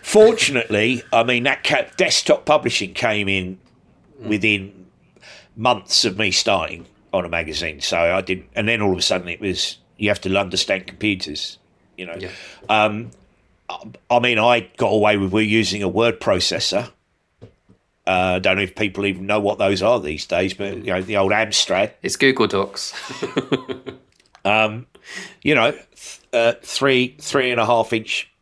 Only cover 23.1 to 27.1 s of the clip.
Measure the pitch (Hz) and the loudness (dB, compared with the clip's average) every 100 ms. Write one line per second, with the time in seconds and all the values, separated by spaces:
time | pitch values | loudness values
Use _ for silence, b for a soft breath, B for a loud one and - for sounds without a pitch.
23.1 | - 135 - - 135 - 127 - - _ | -10 -6 -6 -4 -6 -6 -12 -14 -18 _
24.1 | _ _ - 98 107 110 110 123 _ B | _ _ -6 0 2 0 -4 -16 _ B
25.1 | B B B - 143 117 - - - - | B B B 0 2 2 0 -16 -20 -20
26.1 | - _ 120 117 - - - 135 127 127 | -20 _ 2 2 0 -8 0 2 4 2